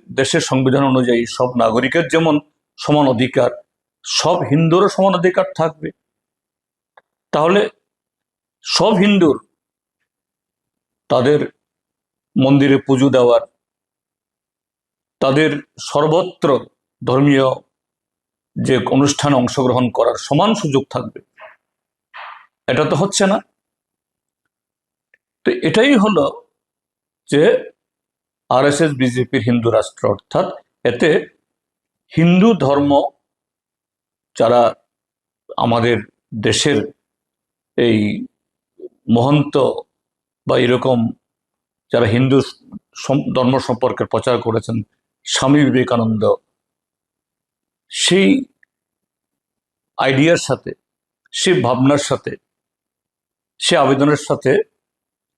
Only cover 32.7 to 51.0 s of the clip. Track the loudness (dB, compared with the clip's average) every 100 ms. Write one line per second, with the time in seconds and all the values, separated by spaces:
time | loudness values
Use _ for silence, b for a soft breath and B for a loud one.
32.7 | 0 2 0 0 -6 _ _ _ _ _
33.7 | _ _ _ _ _ _ -2 2 2 2
34.7 | -2 _ _ _ _ _ _ -14 -4 -2
35.7 | 0 0 -2 -4 _ _ -6 -2 0 0
36.7 | -2 -4 -10 _ _ _ _ _ _ _
37.7 | -2 0 2 0 -4 -10 _ _ _ _
38.7 | _ -20 _ -2 0 2 0 0 0 -2
39.7 | -2 -10 _ _ _ _ _ -4 0 0
40.7 | 0 0 0 -2 -6 _ _ _ _ _
41.7 | _ _ -2 0 0 2 2 0 -8 _
42.7 | -20 _ -12 -4 -4 -2 -2 0 0 -2
43.7 | -2 -2 -4 -4 -4 -2 -2 -2 -4 -4
44.7 | -6 -8 _ _ _ -8 -2 2 4 4
45.7 | 2 0 0 -2 0 0 -2 _ _ _
46.7 | _ _ _ _ _ _ _ _ _ _
47.7 | _ _ -6 0 2 2 0 -2 _ _
48.7 | _ _ _ _ _ _ _ _ _ _
49.7 | _ _ -6 -2 2 2 2 0 -6 -8
50.7 | -16 _ _